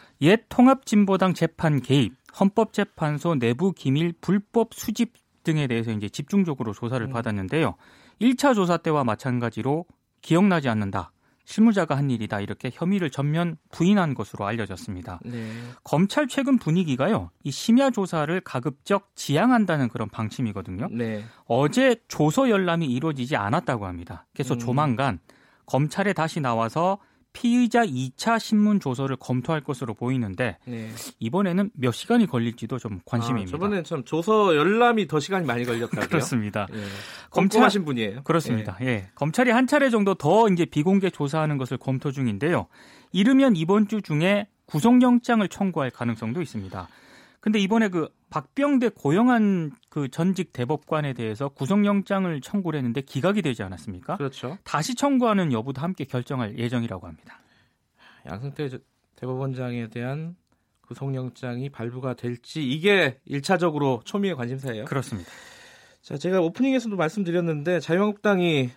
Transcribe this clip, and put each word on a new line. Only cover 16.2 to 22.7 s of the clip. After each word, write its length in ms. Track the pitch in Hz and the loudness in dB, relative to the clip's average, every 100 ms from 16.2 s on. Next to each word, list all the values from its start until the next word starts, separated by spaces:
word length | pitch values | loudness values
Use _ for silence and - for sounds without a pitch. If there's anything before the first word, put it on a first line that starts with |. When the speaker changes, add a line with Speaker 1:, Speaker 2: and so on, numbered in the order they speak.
| 294 | 0
Speaker 2:
최근 300 | - 262 247 | 0 2 2
분위기가요, 760 | 156 170 160 123 156 220 87 _ | 2 0 2 0 0 0 -4 _
이 80 | 143 | -10
심야 380 | - - 240 277 | -6 4 4 4
조사를 500 | 247 185 165 147 180 | 0 -2 -2 -2 -2
가급적 720 | - 131 143 139 - 196 _ - | -4 -4 -4 -8 -2 -2 _ -14
지양한다는 760 | - 143 240 240 190 151 120 | -2 2 4 4 4 2 0
그런 180 | - 104 | -2 -8
방침이거든요. 800 | - 110 - 113 98 92 92 156 | -4 -6 -4 -6 -6 -8 -8 -6
Speaker 1:
네. 340 | 113 113 107 110 - - | -4 -4 -6 -10 -16 0
Speaker 2:
어제 520 | 120 147 247 262 233 - | 2 2 4 2 2 -4
조서 420 | - 151 254 262 | 0 2 4 4
열람이 360 | 196 180 | 4 2